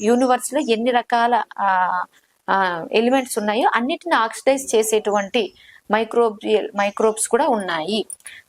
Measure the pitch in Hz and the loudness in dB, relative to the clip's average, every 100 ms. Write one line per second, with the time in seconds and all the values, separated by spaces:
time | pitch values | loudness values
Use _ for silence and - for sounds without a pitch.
0 | 208 240 262 247 - 269 254 220 240 240 | 0 2 2 0 -2 -2 0 0 0 0
1 | - 240 240 226 - - 196 185 180 180 | 0 0 2 0 -2 -2 0 0 0 -2
2 | 185 _ _ _ - 196 185 170 165 214 | -6 _ _ _ -2 0 0 -2 -2 0
3 | 233 262 240 214 208 214 - 226 254 339 | 2 2 0 -4 -2 0 0 0 -2 -4
4 | 339 277 220 - 269 277 277 220 220 214 | -2 0 0 -2 0 0 2 0 2 0
5 | 208 202 196 240 185 - - - - 214 | 0 -2 0 -2 -4 -8 -20 -18 -2 -2
6 | 220 233 233 208 214 208 - 202 202 - | 0 2 0 0 0 0 0 -2 -2 0
7 | 220 214 - 233 302 226 180 165 165 214 | 0 0 0 0 2 0 -2 -4 -2 -4
8 | - - - - | -4 -12 -20 -20